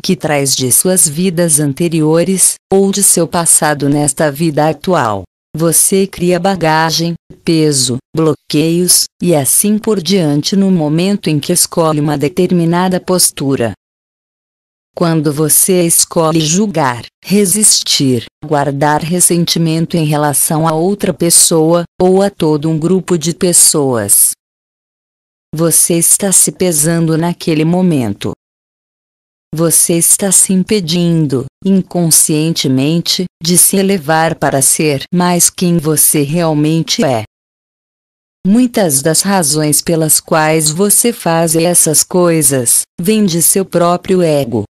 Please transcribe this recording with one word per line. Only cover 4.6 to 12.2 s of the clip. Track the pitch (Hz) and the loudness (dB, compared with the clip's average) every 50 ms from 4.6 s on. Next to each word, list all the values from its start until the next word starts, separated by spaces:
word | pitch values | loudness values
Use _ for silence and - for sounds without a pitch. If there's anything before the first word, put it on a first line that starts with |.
| 151 | 0
atual. | 160 156 156 - 190 180 156 123 110 104 98 92 - _ _ _ _ - | 0 0 -2 -2 -2 0 0 0 0 -2 -4 -8 -12 _ _ _ _ -4
Você | 151 165 165 151 - - - 196 190 196 | -2 0 0 0 0 0 0 0 0 0
cria | 190 - - 175 175 180 170 | 0 -2 -2 0 0 0 0
bagagem, | 175 196 196 175 165 160 156 156 160 160 151 156 165 170 165 - _ - - - - | 0 -2 -2 0 0 0 2 2 0 0 -2 -2 -4 -4 -6 -8 _ -20 -20 -8 -2
peso, | 175 165 160 156 151 143 135 127 127 120 131 - _ - | 0 2 2 2 2 2 0 -2 -2 -4 -6 -8 _ -4
bloqueios, | 156 160 156 143 - _ - - 147 156 165 165 175 180 175 - - - - _ - | 0 0 0 0 -2 _ -4 -2 0 0 0 0 0 0 0 0 -2 -2 -4 _ -4
e | 175 175 165 | 0 2 2
assim | 147 135 - - - - 208 214 | 2 0 0 -2 0 0 0 0
por | 208 - 226 214 190 | 0 0 -2 -2 -2
diante | 156 170 202 190 165 147 143 147 143 - 202 | 0 0 0 2 2 2 0 0 -2 0 0
no | 196 196 190 | 2 2 2
momento | 185 170 151 147 156 165 180 196 202 196 - 175 | 2 2 0 0 0 0 0 0 -2 -2 -2 -2
em | 156 147 | -2 -2
que | - - 180 | -2 -2 -2
escolhe | 170 - - - 170 160 160 151 151 | -2 -2 -2 0 0 0 0 0 0
uma | 147 156 147 | -2 -2 -2
determinada | 143 | -4